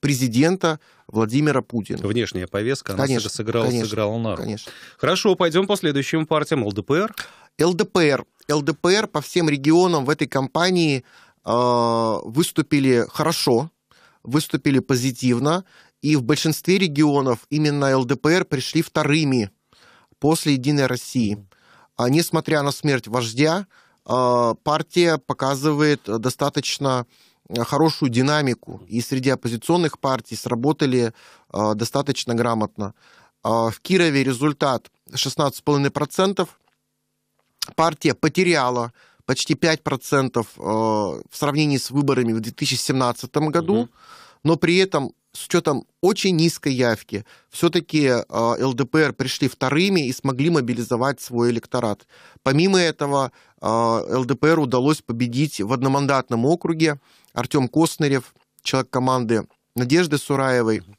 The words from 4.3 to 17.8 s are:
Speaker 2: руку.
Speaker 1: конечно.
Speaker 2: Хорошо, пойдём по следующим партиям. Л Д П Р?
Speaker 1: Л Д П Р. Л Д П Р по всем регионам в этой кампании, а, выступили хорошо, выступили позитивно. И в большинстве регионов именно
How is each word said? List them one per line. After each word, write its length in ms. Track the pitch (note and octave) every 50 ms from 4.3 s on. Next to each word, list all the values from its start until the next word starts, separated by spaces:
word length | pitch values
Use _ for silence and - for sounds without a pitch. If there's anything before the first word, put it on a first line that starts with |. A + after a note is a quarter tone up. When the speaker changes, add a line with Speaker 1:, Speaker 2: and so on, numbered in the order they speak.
Speaker 2:
руку. 120 | F#2+ -
Speaker 1:
конечно. 300 | - - G#2+ G#2 - - - - - - - _
Speaker 2:
Хорошо, 360 | - C#3 F3+ F3+ - G#3+ F#3
пойдём 300 | - F#3 E3+ D#3 F3+ G3
по 100 | G3 G3+
следующим 500 | F#3+ - D#3 C#3+ C#3 C3+ - - D#3+ D#3
партиям. 360 | - D#3+ D3+ D3+ - E3 C#3 A2+
Л 80 | G#2
Д 100 | G2 G#2
П 120 | G2+ - C3+
Р? 200 | E3 G3+ A3 - - - - - - - _ _ -
Speaker 1:
Л 160 | D3+ E3+ F#3
Д 100 | E3 G#3
П 240 | F#3 _ F#3 E3 D3
Р. 160 | C#3 - - _ _ _ _ -
Л 140 | D3 D3+
Д 100 | C#3+ C#3+
П 200 | D#3 - - F3 F#3
Р 120 | G#3 A3 G3+
по 120 | - D3+
всем 280 | C#3+ - - F3+ E3+ D#3
регионам 560 | D3 C#3 C3+ D3+ D#3+ E3+ F3+ F#3 E3+ D3+ C3
в 60 | B2+
этой 180 | D#3 - D#3 C3
кампании, 720 | - C#3 C3+ B2+ _ D#3+ E3+ F#3 F#3 F3+ E3 D#3 C#3 B2+ - _ _ - - _ _ _ _
а, 760 | - A2 A#2+ B2 B2 B2 A#2+ A#2 A#2 A#2 A#2 A2+ A2+ G#2+ - -
выступили 800 | F#2+ A2+ C#3+ F3 - - - D3 _ D#3 C#3+ C3+ C3+ B2+ A#2+ A2+ -
хорошо, 600 | - - D3+ D#3+ E3 - - D3+ B2 A2+ C#3+ E3 _ _ _ _ _ _ _ _ _ _
выступили 560 | _ A#2 A#2+ D3+ - - - D3+ _ D3 C#3 C3
позитивно. 840 | A#2 - C3+ B2 B2 C3+ B2 - C3 B2+ A#2+ A#2 C3 D3 D#3+ F#3 F#3+ _ _ - - _ _ _
И 140 | - D3 D3+
в 60 | C#3+
большинстве 560 | B2 A2+ D3+ - - D#3+ D3+ - - - F3+ G3+
регионов 680 | G3 F3 C#3+ C#3+ D#3 D3 C#3+ C#3+ C3+ C3+ A#2+ - - _
именно 360 | C#3+ D3+ D3+ D3+ C#3+ C#3+